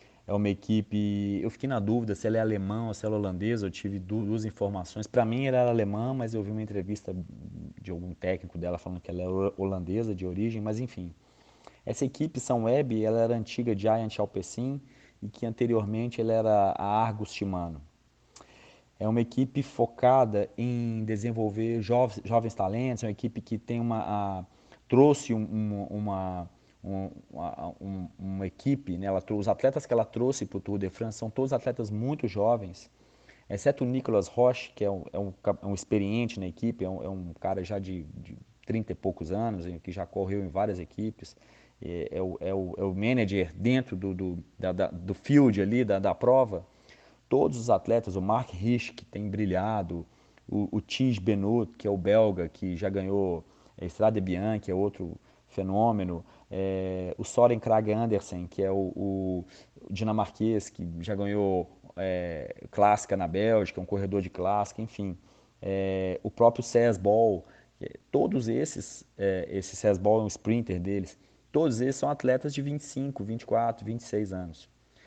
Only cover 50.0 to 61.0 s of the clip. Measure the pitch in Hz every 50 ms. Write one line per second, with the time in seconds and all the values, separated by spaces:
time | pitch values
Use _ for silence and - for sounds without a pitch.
50 | 78 - _ _ _ _ _ - _ - - 104 104 - - 104 - - - -
51 | 131 131 120 98 90 107 107 98 98 104 113 120 110 - - - - 101 101 95
52 | 85 98 104 110 110 107 95 90 85 82 - - - 92 87 82 101 98 98 98
53 | 92 95 98 101 98 92 87 80 - - _ _ _ - _ - 90 87 - -
54 | 104 110 110 104 95 92 90 87 101 110 110 107 - - 92 92 101 101 - -
55 | 95 85 80 - - _ _ _ _ _ - - 95 92 95 104 113 117 110 101
56 | 95 90 87 82 - - - - - _ - 95 98 95 95 95 95 92 92 92
57 | 92 90 - - 92 - - - 120 120 120 110 - 117 110 110 110 107 101 110
58 | 117 113 107 98 - - 95 90 87 85 - - 98 95 95 98 95 92 - -
59 | 98 98 95 95 95 92 92 90 87 - - - - - _ - - - 98 92
60 | 110 110 107 110 104 - - - 107 110 110 104 - - - - 92 85 82 82